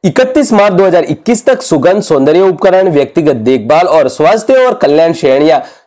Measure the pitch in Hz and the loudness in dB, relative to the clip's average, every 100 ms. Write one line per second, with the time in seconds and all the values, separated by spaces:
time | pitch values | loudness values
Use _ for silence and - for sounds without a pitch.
0 | 190 - 254 302 277 214 208 180 190 175 | 0 0 0 0 0 2 2 2 2 0
1 | 147 151 - 233 - 254 - 156 160 208 | -2 -6 -2 -2 0 -2 -2 0 0 0
2 | - 151 135 165 190 180 202 185 190 147 | -2 0 2 2 0 0 0 0 0 0
3 | 135 - 156 131 110 131 107 156 175 156 | -2 -2 -2 -2 -2 -2 0 0 2 0
4 | 135 - 156 220 226 262 254 - 147 147 | 0 0 0 0 0 0 0 0 0 2
5 | 165 165 143 135 151 147 - - | 0 0 0 0 0 -2 -4 -20